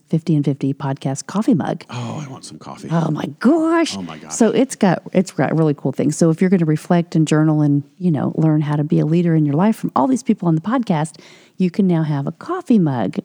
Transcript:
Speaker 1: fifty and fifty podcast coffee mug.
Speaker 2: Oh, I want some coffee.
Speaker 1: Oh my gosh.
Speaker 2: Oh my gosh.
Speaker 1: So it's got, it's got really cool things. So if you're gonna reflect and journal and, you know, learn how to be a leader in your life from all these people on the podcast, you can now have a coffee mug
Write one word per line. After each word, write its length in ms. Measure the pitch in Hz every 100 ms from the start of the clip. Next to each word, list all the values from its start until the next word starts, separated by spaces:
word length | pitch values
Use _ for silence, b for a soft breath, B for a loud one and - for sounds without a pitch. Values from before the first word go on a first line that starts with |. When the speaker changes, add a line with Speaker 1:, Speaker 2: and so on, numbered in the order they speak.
| _
Speaker 1:
fifty 260 | 160 -
and 100 | 151
fifty 300 | 147 139 135
podcast 520 | 143 143 135 139 135 -
coffee 280 | 196 233
mug. 300 | 180 107 - -
Speaker 2:
Oh, 340 | 120 117 110 139
I 20 |
want 160 | 131
some 140 | - 78
coffee. 300 | 71 - -
Speaker 1:
Oh 180 | 165 160
my 160 | 147 - 143
gosh. 580 | 226 330 320 339 330 196
Speaker 2:
Oh 60 |
my 160 | 170 -
gosh. 160 | 156
Speaker 1:
So 160 | - 226
it's 240 | - 269
got, 280 | - 190 160 -
it's 180 | 185 190
got 260 | - 139 156
really 180 | 156
cool 180 | 147 139
things. 240 | - 147 156
So 140 | 170
if 100 | 160
you're 100 | 185
gonna 140 | 190
reflect 500 | 156 156 - 175 170
and 140 | 165 151
journal 320 | 156 156 151
and, 240 | 147 143 139 -
you 120 | 180
know, 220 | 139 123 -
learn 260 | 156 151
how 120 | 143
to 80 | 151
be 160 | 151 165
a 80 | 151
leader 300 | 170 170 160
in 100 | 147
your 80 |
life 220 | 143 208 220
from 160 | -
all 140 | - 262
these 160 | 254
people 240 | - 214 175
on 80 | 156
the 40 |
podcast, 600 | 202 262 220 160 160 - B B B B
you 140 | 185
can 160 | - 190
now 160 | 165
have 240 | 151 143 143
a 60 |
coffee 480 | - - 370 - 226
mug 360 | 156 127 92 -